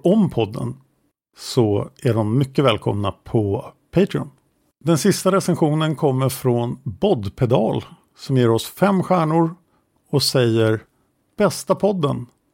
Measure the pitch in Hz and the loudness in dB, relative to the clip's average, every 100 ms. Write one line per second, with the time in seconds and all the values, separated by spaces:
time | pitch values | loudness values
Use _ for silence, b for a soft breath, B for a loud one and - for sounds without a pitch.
0 | 165 220 170 117 104 113 117 131 _ _ | 2 2 2 0 -4 -4 -8 -10 _ _
1 | _ _ _ - - 135 110 101 - - | _ _ _ -18 -4 0 2 0 -4 -6
2 | 120 110 104 127 139 - 135 107 - 101 | -2 0 0 0 0 0 2 0 -2 -4
3 | 101 - - 117 101 98 - - _ 170 | -4 -6 -4 -2 0 -4 -8 -20 _ -2
4 | 202 147 147 _ _ _ _ _ 160 170 | 0 -2 -8 _ _ _ _ _ 0 2
5 | 202 - 190 190 - 165 156 156 156 131 | 2 2 0 0 0 0 0 0 -2 0
6 | 151 131 131 - 131 120 120 - - 92 | 0 0 -2 -2 -2 0 -2 -6 -12 -4
7 | 208 147 98 - 117 139 220 - - - | 0 0 -4 -4 0 2 0 -4 -8 -16
8 | _ _ - 131 120 113 - - 196 190 | _ _ -2 2 4 2 -2 0 2 2
9 | - 180 156 165 165 175 _ _ _ _ | 2 0 2 2 0 -4 _ _ _ _
10 | _ 143 - 135 120 113 110 110 - _ | _ -2 0 2 2 2 2 0 -6 _
11 | _ _ _ - 202 - - 185 196 196 | _ _ _ -2 0 0 -4 0 0 0
12 | 143 123 120 _ _ | -2 -4 -8 _ _